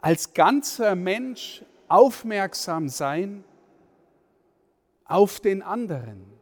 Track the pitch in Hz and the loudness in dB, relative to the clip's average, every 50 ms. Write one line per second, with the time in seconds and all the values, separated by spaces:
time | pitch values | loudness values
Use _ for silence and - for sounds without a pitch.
0 | - 160 170 165 - - _ - 160 180 254 285 277 - - - 233 208 196 180 | 2 2 0 0 0 -8 _ 4 4 4 4 2 -2 -4 -6 0 0 0 0 0
1 | 180 185 190 226 254 262 247 - - - - - - _ _ _ _ _ - 185 | -2 -4 -4 -4 -4 -8 -10 -12 -14 -18 -18 -20 -20 _ _ _ _ _ 8 8
2 | 254 277 226 - - 226 214 202 196 190 - - - - 170 165 160 139 127 - | 8 8 6 -2 -8 -6 -4 -2 -4 -4 -4 -8 -6 -6 -4 -4 -4 -6 -6 -4
3 | 151 139 143 160 185 196 202 202 190 _ _ _ _ _ _ _ _ _ _ _ | -4 -4 -2 -4 -4 -6 -8 -14 -18 _ _ _ _ _ _ _ _ _ _ _
4 | _ _ _ _ _ _ _ _ _ _ _ _ _ _ _ _ _ _ _ _ | _ _ _ _ _ _ _ _ _ _ _ _ _ _ _ _ _ _ _ _
5 | _ _ - 180 202 196 - - - 214 190 190 185 180 196 240 247 208 160 135 | _ _ 2 4 4 2 2 -2 -2 -2 -2 -2 -6 -6 -6 -6 -6 -6 -8 -8
6 | 117 113 104 95 95 98 101 _ | -8 -12 -14 -18 -20 -20 -20 _